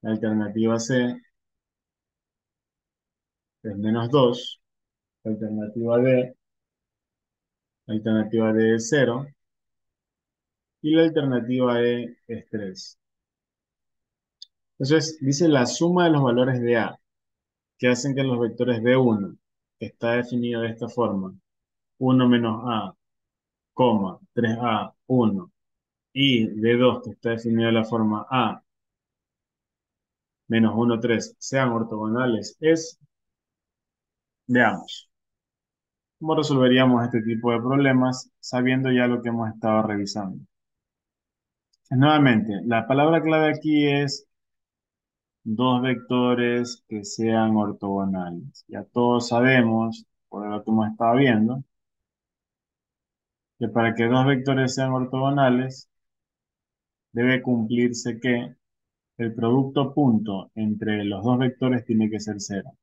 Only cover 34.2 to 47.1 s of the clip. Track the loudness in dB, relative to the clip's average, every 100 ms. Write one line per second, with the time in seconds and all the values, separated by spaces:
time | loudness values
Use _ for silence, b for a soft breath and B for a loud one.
34.2 | _ _ -2 2 4 2 -10 -20 _ _
35.2 | _ _ _ _ _ _ _ _ _ _
36.2 | -2 0 2 4 4 6 4 4 2 -2
37.2 | -2 -2 0 0 0 2 4 4 2 -2
38.2 | -10 _ -6 -2 0 0 2 2 2 0
39.2 | -4 -4 -6 -4 0 2 0 -2 -6 -8
40.2 | -8 -10 -18 _ _ _ _ _ _ _
41.2 | _ _ _ _ _ _ _ 2 4 6
42.2 | 6 4 0 -6 -2 -2 0 2 4 2
43.2 | 2 2 2 0 0 2 2 0 -2 -6
44.2 | _ _ _ _ _ _ _ _ _ _
45.2 | _ _ -8 0 2 2 0 -2 -2 0
46.2 | 2 2 0 -2 -4 -10 _ -12 -10